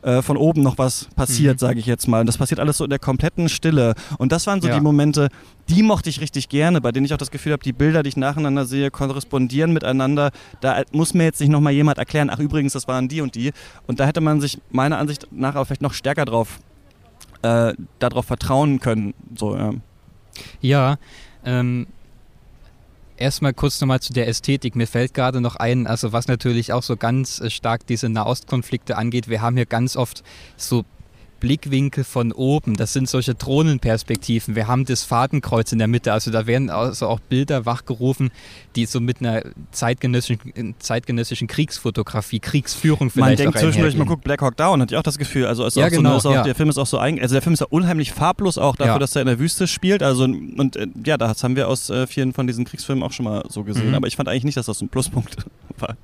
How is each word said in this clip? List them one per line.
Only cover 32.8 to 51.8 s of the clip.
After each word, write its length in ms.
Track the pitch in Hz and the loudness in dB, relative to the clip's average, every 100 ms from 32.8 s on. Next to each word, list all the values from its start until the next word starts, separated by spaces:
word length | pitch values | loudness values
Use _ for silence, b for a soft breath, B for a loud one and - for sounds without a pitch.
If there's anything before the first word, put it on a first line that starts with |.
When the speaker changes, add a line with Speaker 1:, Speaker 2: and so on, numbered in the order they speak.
| 110 | -2
Speaker 2:
sind 160 | - 131 | -2 0
solche 240 | 131 123 | -2 -2
Drohnenperspektiven. 1200 | 123 - 135 160 139 120 110 - 113 - 113 - 110 | -4 0 2 2 2 2 0 -2 -6 0 -2 -2 -4
Wir 120 | 107 | 0
haben 180 | 127 135 | 0 0
das 180 | 123 | -2
Fadenkreuz 680 | - 120 131 147 - 117 113 | 0 0 0 -2 0 0 0
in 80 | 113 | 0
der 80 | 110 | 2
Mitte. 280 | 120 - | 2 2
Also 160 | 107 - | 0 0
da 160 | 110 110 | -2 0
werden 240 | 120 135 | 0 0
also 380 | 85 120 - 110 | -2 -4 -2 -2
auch 120 | 110 | -4
Bilder 460 | - 127 139 143 113 | -2 -2 0 -2 -2
wachgerufen, 640 | 117 - 117 123 135 131 B B B B | -4 -4 -2 -2 0 -2 B B B B
die 120 | - 117 | -4 -2
so 140 | 127 | -2
mit 200 | 120 123 | -2 -2
einer 220 | 120 110 - - - | -2 -2 -4 -16 -14
zeitgenössischen, 1040 | - 120 127 127 123 - 113 127 - 113 110 | -4 -2 0 0 0 0 -4 -4 -10 -10 -8
zeitgenössischen 680 | - 117 - 117 117 117 113 | -4 -4 -2 -4 -2 -4 -6
Kriegsfotografie, 920 | - 151 - 127 110 107 107 - 117 | -2 -4 -2 -4 -4 -4 -4 -4 -6
Kriegsführung 680 | - 147 - - 160 151 131 | -2 -2 -2 -2 0 2 0
Speaker 1:
Man 20 | |
Speaker 2:
vielleicht 300 | 131 131 131 | 4 4 6
Speaker 1:
denkt 140 | 123 113 | 4 4
Speaker 2:
auch 40 | |
Speaker 1:
zwischendurch, 160 | 160 156 156 143 | 4 4 2 2
man 40 | |
Speaker 2:
einhergehen. 40 | 147 | 0
Speaker 1:
guckt 160 | 160 | 0
Black 160 | - 143 | -2 0
Hawk 160 | 139 117 | 0 2
Down, 240 | 160 170 | 2 4
hatte 140 | 127 | 2
ich 40 | - | 0
auch 40 | |
das 160 | 160 143 | -2 -4
Gefühl. 260 | 135 143 127 | -4 0 0
Also 200 | 117 117 | 0 0
ist 100 | 127 | 2
Speaker 2:
Ja, 80 | 156 | 4
Speaker 1:
auch 40 | |
so 60 | 170 | 6
Speaker 2:
genau, 120 | - | 6
Speaker 1:
eine, 60 | 131 | 6
ist 80 | 139 | 4
auch, 60 | |
Speaker 2:
ja. 100 | 135 | 4
Speaker 1:
der 120 | 123 | 2
Film 160 | 127 156 | 2 2
ist 80 | 135 | 2
auch 80 | 135 | 0
so 100 | 143 | 0
ein, 240 | 135 160 | 0 0
also 140 | 123 | 2
der 80 | 135 | 2
Film 100 | 165 | 2
ist 80 | 160 | 0
ja 60 | 135 | 2
unheimlich 440 | 156 175 165 147 | 2 2 0 -2
farblos 440 | - 160 185 196 - | 0 0 2 0 2
auch 180 | 143 127 | 0 2
dafür, 180 | 131 | 2
Speaker 2:
Ja. 40 | 113 | 2
Speaker 1:
dass 160 | 139 | 2
er 60 | - | 0
in 80 | 131 | 0
der 100 | 120 | 2
Wüste 280 | 160 - 185 | 0 0 -2
spielt. 360 | - 185 196 | 0 2 2
Also 220 | 143 127 | 2 2
und, 520 | 131 95 71 - 139 - | 2 0 -6 -2 -2 -2
äh, 100 | 101 - | -8 -6
ja, 140 | 110 151 | -2 0
das 260 | 113 110 | 0 0
haben 100 | 123 | 0
wir 140 | 131 135 | 0 0
aus, 220 | 127 | -2